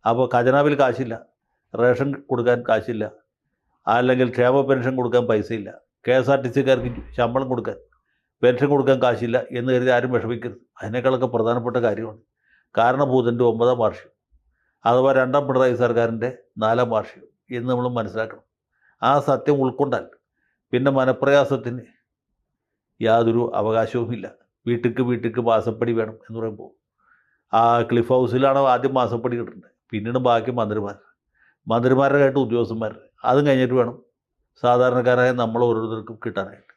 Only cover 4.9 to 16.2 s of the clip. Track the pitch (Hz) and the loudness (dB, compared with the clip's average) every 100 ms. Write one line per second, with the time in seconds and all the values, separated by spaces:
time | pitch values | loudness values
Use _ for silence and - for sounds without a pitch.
4.9 | 131 120 123 117 110 101 113 98 - _ | -2 0 0 2 -2 -2 -8 -10 -18 _
5.9 | _ - 131 123 139 123 131 131 127 123 | _ 0 2 2 0 0 0 2 2 0
6.9 | 117 - - 120 127 131 123 110 - _ | -10 -12 -4 -2 -2 -4 -6 -6 -12 _
7.9 | _ _ _ _ _ 123 123 143 143 131 | _ _ _ _ _ 2 2 2 2 2
8.9 | 135 127 107 117 120 - 123 123 127 127 | 2 2 0 -2 -4 -4 -6 0 2 2
9.9 | 123 120 123 110 117 120 - _ - 107 | 2 2 -2 -2 -6 -8 -14 _ -14 -8
10.9 | 123 131 131 127 110 110 120 117 123 113 | -2 0 0 -2 0 0 0 -2 -2 -2
11.9 | 104 110 107 _ _ _ _ _ - 117 | -2 -8 -14 _ _ _ _ _ 0 0
12.9 | 131 139 127 120 120 123 113 120 120 110 | 2 2 2 2 2 2 2 0 2 -2
13.9 | - - _ _ _ _ _ _ _ 117 | -2 -20 _ _ _ _ _ _ _ 2
14.9 | 123 135 131 127 143 135 131 127 117 120 | 4 4 2 2 0 0 2 2 2 0
15.9 | 117 117 113 | 2 0 -2